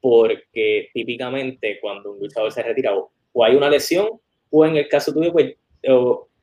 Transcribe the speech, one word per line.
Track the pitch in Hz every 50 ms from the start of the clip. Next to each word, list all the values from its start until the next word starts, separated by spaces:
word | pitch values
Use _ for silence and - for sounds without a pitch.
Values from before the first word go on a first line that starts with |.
porque | - 131 117 117 113 110 110 - - _ - 113 110 107 107 104 92 - -
típicamente | - 113 127 120 113 127 123 131 135 135 131 127 _ - 107 101 -
cuando | - 104 98 98 101 104 101
un | 101
luchador | 101 104 - 113 107 110 -
se | 123 113
retira | 117 113 135 131 110 101
o, | 95 - - _ _ _ _ -
o | 123 113
hay | 110 127
una | 143 147 147
lesión, | 147 143 - - 165 180 208 220 220 - _ _ _ _ _ _
o | - 156 156
en | 156 160
el | 147 147 -
caso | - 143 143 - 143
tuyo, | 151 165 170 170
pues, | 165 135 - - _ _ _ _ _ - -
o | 131 127 123 123 117 - - _ _ _